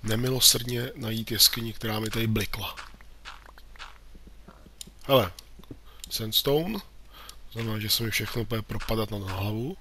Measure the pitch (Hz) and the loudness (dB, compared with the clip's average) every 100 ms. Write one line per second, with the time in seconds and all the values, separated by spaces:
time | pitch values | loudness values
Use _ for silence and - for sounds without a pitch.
0 | 104 110 123 131 - 123 120 120 123 - | 0 0 2 6 6 6 0 -2 -4 -4
1 | 113 113 113 110 - - 117 110 113 110 | -4 -2 -2 6 6 6 -4 -4 -2 0
2 | 110 113 113 107 101 - 98 - - - | 0 0 2 2 2 -2 -4 -6 -12 -14
3 | - - - - - - - - - - | -16 -16 -16 -16 -18 -18 -18 -16 -16 -16
4 | - - - - - - - - - - | -18 -16 -18 -18 -18 -18 -20 -16 -18 -14
5 | - 135 98 - - - - - - - | 6 8 6 0 -16 -18 -16 -16 -16 -16
6 | - - 110 107 - 147 175 208 - - | -8 -6 2 2 6 4 4 -4 -6 -18
7 | - - - - - 113 113 110 107 - | -18 -16 -16 -14 -10 -4 -2 -2 2 2
8 | 117 - 110 - 107 113 107 107 - 110 | 2 0 0 -2 0 -2 -2 -4 0 0
9 | 107 104 95 92 101 107 127 190 | 0 -2 -4 -2 0 0 -2 -6